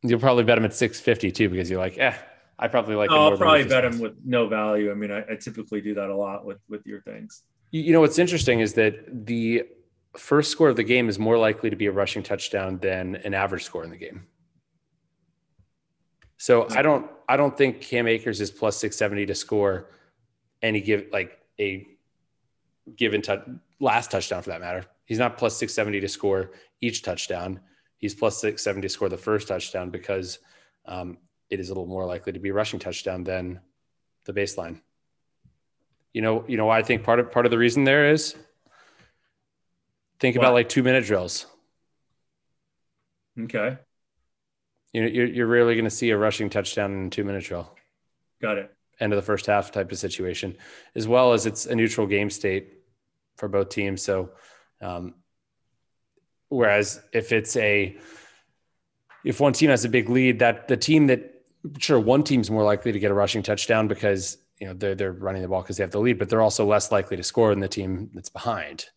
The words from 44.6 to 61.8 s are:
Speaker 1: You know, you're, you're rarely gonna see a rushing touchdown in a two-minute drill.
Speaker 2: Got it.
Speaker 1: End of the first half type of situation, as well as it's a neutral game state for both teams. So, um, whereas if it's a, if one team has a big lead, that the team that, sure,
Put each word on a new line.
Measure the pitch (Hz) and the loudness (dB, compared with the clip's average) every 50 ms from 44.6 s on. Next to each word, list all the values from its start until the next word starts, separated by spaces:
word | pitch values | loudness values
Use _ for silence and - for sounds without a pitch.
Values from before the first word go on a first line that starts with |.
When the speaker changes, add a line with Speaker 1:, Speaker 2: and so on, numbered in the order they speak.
| _ _ _ _ _ _ | _ _ _ _ _ _
Speaker 1:
You | - 113 | -2 -2
know, | 113 117 | -2 0
you're, | - 123 120 | 2 0 0
you're | 123 - 120 120 | 0 0 -2 0
rarely | 113 120 120 120 117 117 | 4 4 6 6 4 4
gonna | 113 113 107 | 2 0 -2
see | - - 123 117 | -2 -2 0 0
a | 110 | 2
rushing | 101 107 107 101 - 107 98 | 2 2 0 0 -2 -6 -4
touchdown | - 107 98 - - - 101 98 | -2 -4 -4 -4 -4 -4 -4 -4
in | 98 98 95 | -4 -6 -6
a | 90 | -6
two-minute | - - 104 101 98 98 - | -6 -6 -6 -6 -6 -8 -8
drill. | - 92 87 85 - _ _ _ _ _ _ _ _ _ _ _ _ _ _ | -8 -10 -10 -10 -12 _ _ _ _ _ _ _ _ _ _ _ _ _ _
Speaker 2:
Got | - 110 104 98 | -6 -4 -4 -4
it. | 98 101 _ _ _ _ _ _ | -6 -10 _ _ _ _ _ _
Speaker 1:
End | 117 104 | -2 0
of | 104 | 0
the | 101 | 0
first | 98 - 104 92 - | 0 -2 -4 -2 0
half | - 104 101 95 - | 0 0 0 0 -2
type | - 107 95 87 | -4 -6 -6 -4
of | 98 87 | -6 -8
situation, | - 95 - - 92 90 87 - - 95 87 - - - - - - _ _ | -8 -8 -8 -6 -6 -6 -6 -6 -8 -8 -10 -12 -18 -20 -20 -20 -20 _ _
as | - 110 110 | -6 -2 2
well | 117 127 127 123 | 4 6 6 6
as | 117 110 104 | 4 4 2
it's | 113 107 - - | -2 -4 -6 -6
a | - 127 | -4 0
neutral | 117 113 107 110 - 107 | 0 2 0 2 -2 -2
game | 98 104 101 104 101 | 0 0 0 0 -2
state | 101 - - 101 95 98 95 - _ _ _ _ _ _ _ _ _ _ _ _ _ | -6 -4 -4 -2 -2 -2 -6 -8 _ _ _ _ _ _ _ _ _ _ _ _ _
for | - - 104 | -10 -8 -2
both | 98 101 98 98 | 0 0 -2 0
teams. | - 107 101 98 98 92 | -2 -4 -4 -4 -4 -6
So, | - - 98 92 92 90 - - _ - _ _ _ _ _ _ | -4 -2 -2 -2 -2 -6 -12 -20 _ -20 _ _ _ _ _ _
um, | 101 90 90 87 90 90 - _ _ _ _ _ _ _ _ _ _ _ _ _ _ _ _ _ _ _ _ _ _ _ _ _ _ _ | -12 -10 -10 -10 -10 -12 -16 _ _ _ _ _ _ _ _ _ _ _ _ _ _ _ _ _ _ _ _ _ _ _ _ _ _ _
whereas | 143 127 120 104 101 104 104 101 - - _ _ | 0 2 4 6 6 4 2 0 -4 -12 _ _
if | - 113 107 - | -4 -4 0 2
it's | 120 110 110 - - | 0 0 0 0 -2
a, | 127 110 104 104 104 98 92 98 - - - - - - - _ _ _ _ _ _ _ _ _ _ _ _ _ _ _ _ - _ _ | 2 2 4 4 2 2 0 -6 -14 -20 -20 -20 -20 -20 -20 _ _ _ _ _ _ _ _ _ _ _ _ _ _ _ _ -20 _ _
if | - 127 - | -4 0 2
one | 143 143 | 2 2
team | 123 - 156 147 | 4 4 4 6
has | 135 120 110 | 6 4 2
a | 120 | 2
big | 110 123 110 107 | 2 2 2 2
lead, | 123 131 131 127 120 107 | 2 4 4 4 4 4
that | 123 117 113 - - - | 4 2 2 0 -2 -2
the | 131 | -2
team | 123 - - 156 156 147 139 | -2 2 4 4 6 6 6
that, | 127 123 - - - - _ _ _ _ - 165 143 | 4 2 0 -14 -20 -20 _ _ _ _ -16 -16 -10
sure, | 139 | -8